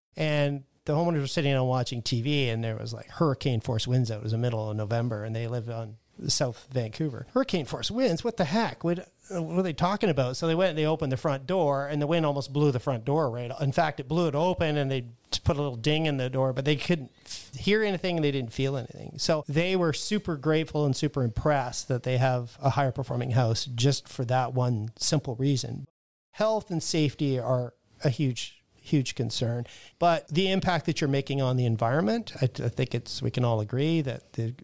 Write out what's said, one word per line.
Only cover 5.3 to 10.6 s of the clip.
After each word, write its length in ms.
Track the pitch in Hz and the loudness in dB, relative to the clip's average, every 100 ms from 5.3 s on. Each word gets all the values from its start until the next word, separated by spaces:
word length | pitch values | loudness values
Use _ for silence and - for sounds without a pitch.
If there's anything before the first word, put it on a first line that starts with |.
| 113 | -4
they 100 | 117 | -4
live 220 | 120 113 | -4 -6
on 280 | 117 110 110 _ - 147 | -8 -10 -14 _ -8 -2
South 400 | - 131 - - | 0 0 -4 -6
Vancouver. 540 | 127 113 - 156 113 - | -4 -4 -2 -4 -6 -4
Hurricane 320 | 254 269 180 127 | -2 0 -2 -2
force 240 | 135 - | -4 -4
winds? 340 | 220 262 165 | 0 0 0
What 140 | 233 214 | -2 -2
the 80 | 156 | 0
heck? 360 | 214 214 - | 0 0 -2
What, 300 | - 175 - _ - | -2 -2 -6 _ -8
what 280 | 185 160 175 | -6 -2 0
are 40 | |
they 120 | 185 | 0
talking 340 | 143 175 208 214 | 0 0 2 2
about? 280 | 139 123 131 | 2 0 0
So 100 | 165 | 0
they 80 | |
went 160 | 165 | 2